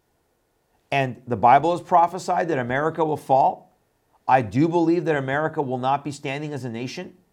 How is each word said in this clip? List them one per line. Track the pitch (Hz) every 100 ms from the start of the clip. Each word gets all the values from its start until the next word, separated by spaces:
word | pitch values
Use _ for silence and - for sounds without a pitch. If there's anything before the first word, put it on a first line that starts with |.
| _ _ _ _ _ _ _ _ _
And | 139 131 113 -
the | 117
Bible | 120 139 160
has | 175
prophesied | 170 180 170 185 180 180 175
that | 147
America | 120 131 156 165
will | 156 143
fall. | - 135 170 - - _ _ _ _ _ -
I | 131
do | 107 107 165
believe | 175 165 170
that | 156 147
America | 135 143 156 160
will | 135 127
not | 127 139
be | 147
standing | 143 147 139 151
as | 147
a | 123
nation | 113 127 - 180 - _